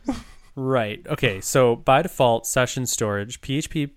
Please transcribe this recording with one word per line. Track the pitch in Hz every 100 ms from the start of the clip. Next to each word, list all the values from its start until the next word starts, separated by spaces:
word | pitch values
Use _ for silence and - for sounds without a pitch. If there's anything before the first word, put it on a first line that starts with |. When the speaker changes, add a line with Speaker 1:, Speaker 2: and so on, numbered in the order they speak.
| -
Speaker 1:
<laughs> | - - - - -
Speaker 2:
Right. | 131 131 107 107 -
Okay, | 151 127 95
so | - 139 123 120
by | - 135
default, | 180 - 127 113 -
session | 135 123 - 123
storage, | - 110 101 104 -
P | - 135
H | -
P | 160 139